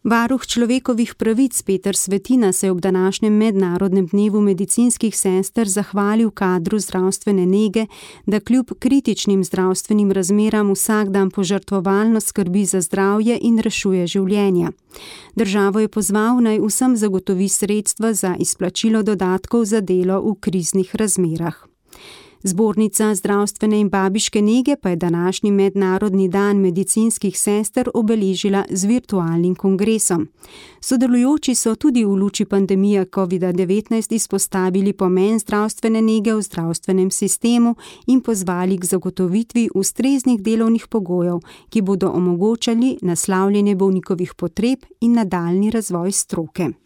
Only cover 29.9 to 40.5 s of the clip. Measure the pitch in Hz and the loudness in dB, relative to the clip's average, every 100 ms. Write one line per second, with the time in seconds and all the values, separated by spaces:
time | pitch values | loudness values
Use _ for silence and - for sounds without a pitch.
29.9 | 220 - 165 156 _ - - - - - | 0 0 -2 -4 _ -20 -20 -20 -14 -2
30.9 | 254 254 247 254 302 - 240 226 220 302 | 0 2 4 2 2 0 0 -2 0 0
31.9 | 247 208 196 202 - 202 202 190 196 202 | 2 2 2 0 -2 -2 0 2 2 2
32.9 | 202 185 - 185 185 180 175 180 202 214 | 2 0 -2 -2 -2 -2 -2 0 0 0
33.9 | 226 208 220 - 196 - 190 185 185 196 | -4 -2 -4 -2 -4 -2 -2 0 2 0
34.9 | 196 185 185 196 220 - 208 220 - 226 | 0 0 2 2 0 -2 -2 -2 -2 -2
35.9 | 220 220 220 214 214 208 - 165 165 - | 2 2 2 0 -2 -4 -6 -4 -4 0
36.9 | 190 190 - 202 - 233 240 233 233 - | 0 0 0 -2 0 2 4 2 0 -10
37.9 | - - 254 240 214 185 180 185 190 180 | -10 0 2 2 -4 -2 -2 0 -2 -2
38.9 | 185 185 180 185 202 233 233 226 190 190 | -2 -4 -2 -2 0 -2 -2 0 0 -2
39.9 | - 262 277 254 233 196 | -2 0 2 0 0 0